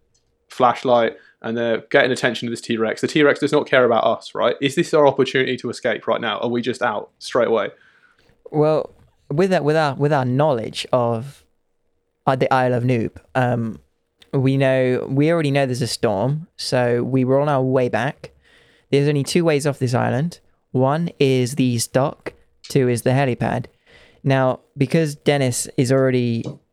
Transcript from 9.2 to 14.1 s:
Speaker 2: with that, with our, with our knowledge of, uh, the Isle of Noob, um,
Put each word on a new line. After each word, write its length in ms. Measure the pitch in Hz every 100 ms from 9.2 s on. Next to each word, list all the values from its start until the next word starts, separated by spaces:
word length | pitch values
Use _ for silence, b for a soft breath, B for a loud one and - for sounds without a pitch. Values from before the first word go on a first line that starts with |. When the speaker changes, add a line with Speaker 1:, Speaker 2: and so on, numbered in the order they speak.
| -
Speaker 2:
with 220 | 143 190
that, 120 | 180
with 120 | 143 156
our, 200 | 151 135
with 160 | 143
our 140 | 147 127
knowledge 600 | 127 156 127 110 - -
of, 540 | 127 120 113 135 - _ _ _ _ _ _ _ _ -
uh, 100 | 131
the 160 | 131
Isle 200 | 131 127
of 100 | 123
Noob, 280 | 123 123 107 - - 131
um, 440 | 127 120 113 - _ _ _